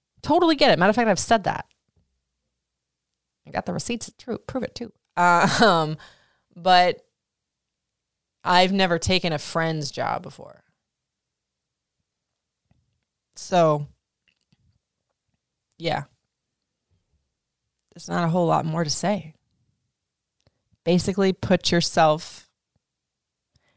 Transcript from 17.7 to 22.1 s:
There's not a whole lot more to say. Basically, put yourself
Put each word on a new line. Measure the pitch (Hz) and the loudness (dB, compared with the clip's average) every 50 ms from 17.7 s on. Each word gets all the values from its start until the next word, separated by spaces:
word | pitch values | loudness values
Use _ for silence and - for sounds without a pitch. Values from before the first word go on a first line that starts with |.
| _ _ _ _ - | _ _ _ _ -20
There's | 170 - - | -18 -12 -6
not | 175 175 170 | -4 -2 -2
a | 160 | 0
whole | 170 180 170 | 0 0 2
lot | 160 - 147 - | 2 2 0 0
more | 160 160 165 165 | -2 -4 -4 -4
to | 151 | -4
say. | - - - 190 208 180 - 156 - _ _ _ _ _ _ _ _ _ _ _ _ _ _ _ _ _ _ _ _ _ _ _ _ _ _ _ _ _ - | -4 -4 -2 -4 -4 -4 -6 -14 -20 _ _ _ _ _ _ _ _ _ _ _ _ _ _ _ _ _ _ _ _ _ _ _ _ _ _ _ _ _ -2
Basically, | 170 180 175 - 196 185 202 196 190 | 0 0 0 0 0 -2 0 0 0
put | 185 - - - 185 175 - - | 0 -2 -2 0 0 0 0 0
yourself | 175 170 - - - 180 160 156 | 0 0 0 0 2 2 4 4